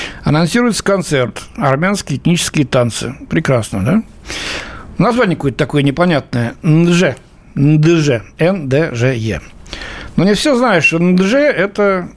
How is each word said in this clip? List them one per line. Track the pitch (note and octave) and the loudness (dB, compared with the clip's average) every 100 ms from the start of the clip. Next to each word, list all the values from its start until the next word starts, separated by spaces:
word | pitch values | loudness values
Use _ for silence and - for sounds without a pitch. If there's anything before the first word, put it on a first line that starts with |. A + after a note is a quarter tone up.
| - - | -10 -6
Анонсируется | - D3+ E3+ A#3+ A#3+ G3+ | -2 0 2 2 0 0
концерт | - G3 D#3 C#3+ B2 - - - | 0 -2 0 0 -2 -4 -14 -4
«Армянские | C#3+ C3+ F3+ G3+ - C3+ | 0 0 0 -2 -4 -4
этнические | D#3 E3+ - D#3+ C3+ | 0 0 0 -2 0
танцы». | C3 A#2+ - A#2 - - | 2 0 -2 -8 -10 -6
Прекрасно, | E3 D#3+ B2+ G#2+ G#2 | -4 0 0 -2 -2
да? | G2+ G#3 - - - - - - - - - - | 0 0 -2 -10 -14 -12 -10 -10 -12 -16 -16 -2
Название | G3 A#3+ G#3+ | 0 2 0
какое-то | D3 C#3 A2+ | 0 -4 -2
такое | D3 D3 | -2 0
непонятное. | C#3 C3+ F3+ D3+ - B2 A#2 - | 0 2 2 0 -2 -4 -4 -4
Н | - D#3 E3+ | 2 4 4
Ж. | F3 F3+ - - - - | 2 0 -2 -12 -20 -12
Н | - C#3+ D#3 | 0 2 4
Д | D#3 E3+ | 4 4
Ж. | D3 A#2 - - | 2 0 -4 -2
Н | E3 G3 C#3 | 0 0 0
Д | C3+ D#3+ | 0 0
Ж | A#2+ B2+ | 0 -2
Е. | A#2+ A2 E2 - - - - - - - - | 0 -4 -6 -8 -20 -16 -14 -14 -14 -6 0
Но | |
не | F3+ | 2
все | G3+ D4+ B3 | 2 2 2
знают, | B3+ F3+ | 2 2
что | C#3 E3 | 2 2
Н | F3 F3+ | 2 4
Д | |
Ж — | F#3+ C4+ | 4 2
это | D4 D#3+ G3 G#3 G3+ F#3+ F3 | 2 2 -2 0 0 0 -4